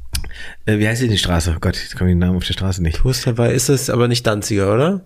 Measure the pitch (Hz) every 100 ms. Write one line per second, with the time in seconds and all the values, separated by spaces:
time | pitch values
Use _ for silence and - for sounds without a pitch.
0 | - - - - - - - 104 107 117
1 | 123 95 87 85 85 80 92 - - -
2 | 90 87 90 90 - - 95 92 82 -
3 | 127 127 127 117 117 123 - 135 - 120
4 | 120 120 113 107 - 101 95 110 160 196